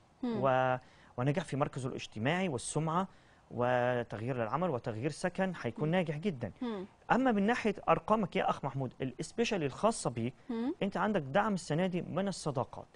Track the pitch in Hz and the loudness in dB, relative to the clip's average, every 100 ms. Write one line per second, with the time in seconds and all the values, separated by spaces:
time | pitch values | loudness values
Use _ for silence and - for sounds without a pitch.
0 | - - 247 220 131 131 127 127 - - | -20 -6 -4 2 4 6 4 2 -4 -20
1 | - - 135 147 151 135 151 135 131 - | -14 -2 0 0 -2 -2 -2 -2 -6 -6
2 | - 107 127 175 185 123 - 151 160 170 | -8 -2 0 2 0 -2 -2 -2 0 0
3 | 190 - - - - 117 123 123 123 123 | -2 -8 -20 -20 -10 0 2 4 4 2
4 | 117 104 117 123 110 143 180 123 127 110 | -2 -4 -4 -2 0 0 0 0 -2 -4
5 | 151 - 185 185 190 165 120 - 156 185 | -4 -2 -4 -2 -2 -2 -6 -2 0 2
6 | 160 151 202 131 107 - 240 202 190 - | 0 -2 -4 -4 -8 -6 -6 -6 -8 -12
7 | - 208 262 208 202 247 220 - - 160 | 2 4 4 4 2 2 0 0 2 2
8 | - 220 185 190 - - 139 135 131 - | 4 2 2 0 0 0 -4 -4 -6 -4
9 | 131 - 160 - 233 196 143 - 214 226 | -6 -6 -6 -2 0 0 -2 2 0 2
10 | 151 117 120 - - 226 247 370 196 180 | -2 -2 -4 -6 -8 -4 -4 -2 -4 0
11 | 202 196 135 196 214 185 - 151 185 175 | 0 0 2 0 2 -2 0 0 0 -2
12 | - 156 196 - 160 127 113 - - | -4 -2 -2 -2 -2 -2 -4 -6 -16